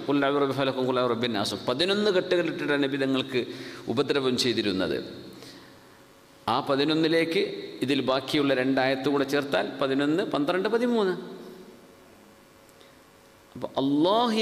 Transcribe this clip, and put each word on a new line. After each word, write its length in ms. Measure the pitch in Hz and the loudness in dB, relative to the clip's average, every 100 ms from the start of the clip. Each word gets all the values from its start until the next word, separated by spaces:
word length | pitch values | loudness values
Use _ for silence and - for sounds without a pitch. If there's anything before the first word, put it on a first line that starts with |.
| - | 0
"ഖുൽ 180 | 143 | 2
അഊദു 120 | 139 143 | 2 2
ബിറബ്ബിൽ 200 | 139 131 | 2 0
ഫലക്കും", 240 | 135 127 127 | 0 0 0
"ഖുൽ 100 | 127 | 2
അഊദു 100 | 123 | 2
ബിറബ്ബിൻ 240 | 113 120 | 0 0
നാസും", 280 | 104 107 101 - | 0 -2 -4 -2
പതിനൊന്ന് 420 | 127 180 202 208 | 0 0 2 2
കെട്ടുകളിട്ടിട്ടാണ് 720 | 180 180 180 165 143 147 143 | 2 2 0 0 -2 0 0
നബി 140 | 139 139 | 0 0
തങ്ങൾക്ക് 440 | 135 135 131 131 113 - - - - | 0 0 0 -2 -4 -8 -14 -10 -4
ഉപദ്രവം 480 | 120 143 143 131 120 | -2 0 0 0 0
ചെയ്തിരുന്നത്. 640 | 127 110 104 95 85 65 - - - - - - - - - - - - - - - | 0 0 0 0 0 -2 -6 -12 -16 -18 -20 -20 -20 -20 -20 -20 -20 -20 -20 -8 -2
ആ 120 | 123 | 0
പതിനൊന്നിലേക്ക് 840 | 135 135 147 156 160 165 165 185 214 - - - | 2 2 2 2 4 2 2 0 -2 -4 -10 -4
ഇതിൽ 180 | 127 139 | 0 0
ബാക്കിയുള്ള 540 | 123 131 135 151 139 | 2 0 0 2 2
രണ്ടായത്ത് 540 | 131 131 135 131 135 147 | 2 2 2 2 0 2
കൂടെ 160 | 139 | 0
ചേർത്താൽ 480 | 135 143 139 180 202 - | 2 0 0 0 -2 -2
പതിനൊന്ന്, 420 | 139 135 143 160 | 0 2 2 2
പന്ത്രണ്ട്, 460 | 208 147 147 180 202 | 0 -2 0 0 0
പതിമൂന്ന്. 460 | 226 247 233 196 175 - - - - - - - - - - - - - - - - - - - - - - - | 0 2 2 2 0 -6 -14 -16 -18 -20 -20 -20 -20 -20 -20 -20 -20 -20 -20 -20 -20 -20 -20 -20 -20 -20 -20 -20
അപ്പോൾ 160 | 123 127 - | -12 -8 -2
അല്ലാഹു 560 | 135 143 165 220 240 220 | 0 2 2 2 2 2